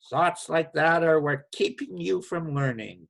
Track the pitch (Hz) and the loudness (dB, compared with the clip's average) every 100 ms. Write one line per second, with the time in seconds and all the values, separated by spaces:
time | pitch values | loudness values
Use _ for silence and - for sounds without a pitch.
0 | - 131 175 - - 165 160 156 156 165 | -6 2 2 0 -2 -2 0 2 2 4
1 | 165 156 147 143 - - 202 - 285 185 | 4 4 4 -2 -4 -2 -2 -2 -10 -8
2 | 170 190 175 175 165 143 139 117 107 90 | -2 -2 -2 -6 -4 -2 -2 -2 -8 -14